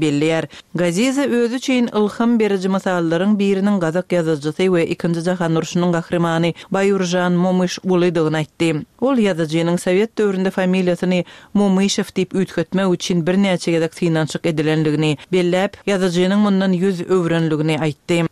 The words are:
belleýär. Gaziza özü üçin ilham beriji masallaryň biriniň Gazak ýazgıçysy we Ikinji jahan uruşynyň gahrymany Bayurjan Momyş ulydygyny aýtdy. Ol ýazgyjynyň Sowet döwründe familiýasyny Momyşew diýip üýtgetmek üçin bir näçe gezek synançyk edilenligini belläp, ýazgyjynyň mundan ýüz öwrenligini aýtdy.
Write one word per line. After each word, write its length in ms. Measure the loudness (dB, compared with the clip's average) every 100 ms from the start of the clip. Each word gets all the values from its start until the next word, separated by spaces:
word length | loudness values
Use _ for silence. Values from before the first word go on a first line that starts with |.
belleýär. 460 | 0 0 0 -2 -4 -12 _
Gaziza 480 | -2 0 0 0 0
özü 340 | 0 0 0 -2
üçin 300 | -2 0 0
ilham 540 | 0 -2 0 0 2
beriji 280 | 2 0 0
masallaryň 720 | -2 0 0 0 0 0 2
biriniň 420 | 2 2 0 0
Gazak 320 | 0 -2 -2
ýazgıçysy 540 | -2 0 -2 -2 0 2
we 200 | 2 0
Ikinji 340 | -2 -2 -2
jahan 340 | -2 -2 0
uruşynyň 380 | 0 -2 -2 0
gahrymany 600 | -2 -2 -2 0 0 -2 -4 -6
Bayurjan 640 | 0 0 0 0 0 0
Momyş 460 | 0 2 0 -2 -4
ulydygyny 520 | 0 2 2 2 0 -2
aýtdy. 420 | -4 -2 -2 -2 -6 -4
Ol 160 | 0 2
ýazgyjynyň 600 | 2 0 -2 0 0 0
Sowet 400 | 0 0 0 0
döwründe 320 | 0 0 -2
familiýasyny 720 | 0 0 2 0 0 0 0 -2 -12 -4
Momyşew 560 | 0 2 2 2 -2 -4 -4
diýip 180 | -2
üýtgetmek 600 | -2 -2 -4 -4 -2 0
üçin 320 | -2 0 -2 0
bir 80 |
näçe 360 | 0 2 0 0
gezek 240 | -2 -2
synançyk 520 | -2 0 0 -2 -2 -2
edilenligini 720 | 0 0 2 0 0 0 -2 -2
belläp, 440 | 0 2 0 -2 -4 -4
ýazgyjynyň 500 | 0 0 0 2 2
mundan 360 | 2 2 2
ýüz 480 | 2 0 -2 0 0
öwrenligini 560 | 2 0 0 0 0 0
aýtdy. 520 | -2 -4 -2 0 0